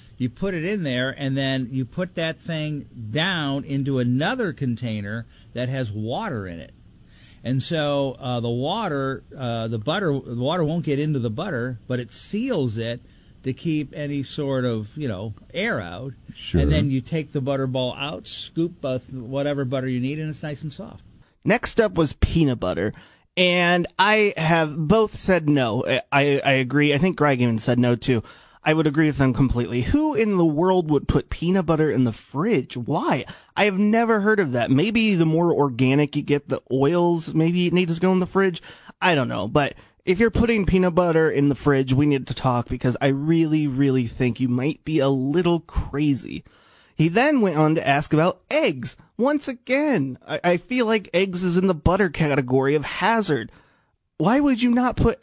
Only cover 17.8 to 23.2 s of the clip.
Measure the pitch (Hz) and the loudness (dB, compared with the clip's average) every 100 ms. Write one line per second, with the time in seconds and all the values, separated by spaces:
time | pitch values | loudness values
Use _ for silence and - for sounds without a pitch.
17.8 | 127 - 143 165 - - - - 170 180 | -4 -4 -8 -8 -12 -12 -8 -4 -4 -4
18.8 | 139 127 - 131 117 135 143 143 127 131 | -6 -6 -6 -12 -8 -4 -2 -2 -2 -2
19.8 | 131 123 127 151 156 147 156 143 156 - | -2 -2 -2 -4 -6 -8 -10 -8 -10 -10
20.8 | 202 - - - _ _ - 233 - - | -14 -16 -20 -20 _ _ 0 0 2 2
21.8 | 214 175 151 - - 165 147 117 90 80 | 2 2 0 2 2 4 2 2 -2 -2
22.8 | 104 - - _ | -2 -6 -16 _